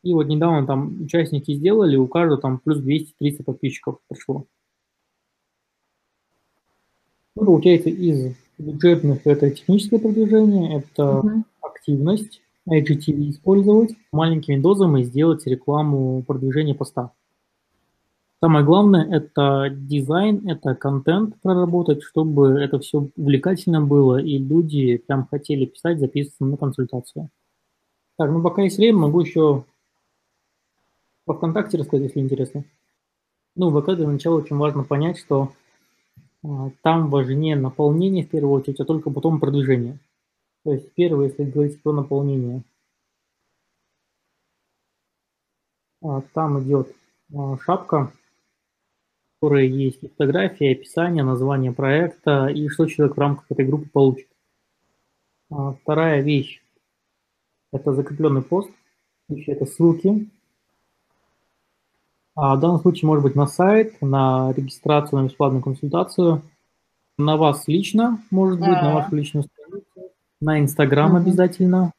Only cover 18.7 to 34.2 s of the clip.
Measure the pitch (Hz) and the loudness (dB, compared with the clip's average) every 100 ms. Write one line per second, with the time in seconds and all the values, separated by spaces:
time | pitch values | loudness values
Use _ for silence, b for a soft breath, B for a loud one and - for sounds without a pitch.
18.7 | 180 208 185 156 160 151 - 139 139 139 | 6 6 4 2 -2 -4 0 0 0 -2
19.7 | 139 139 147 131 165 214 202 208 151 139 | -6 -6 -4 -2 0 0 -2 -4 -6 -4
20.7 | 127 139 139 135 180 214 - 185 180 175 | -4 -4 -2 -2 -2 -2 -4 -2 0 0
21.7 | 175 165 147 - - 156 143 139 139 143 | 0 0 -2 -2 -2 0 4 4 2 -2
22.7 | 139 - 151 143 - 143 135 180 185 - | -4 -4 -4 -6 -4 0 0 0 -2 0
23.7 | 160 143 143 135 127 156 139 135 160 165 | 0 2 4 4 2 0 -4 0 0 0
24.7 | 147 131 120 - 139 131 143 - 143 127 | 0 0 0 -2 -4 -4 -8 -4 -4 -4
25.7 | - 170 165 135 143 143 _ 135 143 143 | -4 -4 -2 -2 -4 -6 _ -4 -2 -6
26.7 | - 127 127 - - 160 _ _ _ _ | -4 -6 -8 -12 -14 -16 _ _ _ _
27.7 | _ _ _ _ - 151 165 170 170 196 | _ _ _ _ -4 -2 0 0 0 -2
28.7 | 196 226 208 147 165 151 160 156 135 - | 2 4 4 4 2 0 2 2 2 -4
29.7 | _ _ _ _ _ _ _ _ _ _ | _ _ _ _ _ _ _ _ _ _
30.7 | _ _ _ _ _ - 147 165 160 - | _ _ _ _ _ -10 -4 -4 -4 -4
31.7 | 165 147 139 139 143 131 135 127 147 143 | -6 -2 -2 -2 -4 -4 -4 -6 -8 -16
32.7 | _ _ _ _ _ _ _ _ - 180 | _ _ _ _ _ _ _ _ -2 0
33.7 | 147 147 185 151 143 | 0 0 -2 -2 -2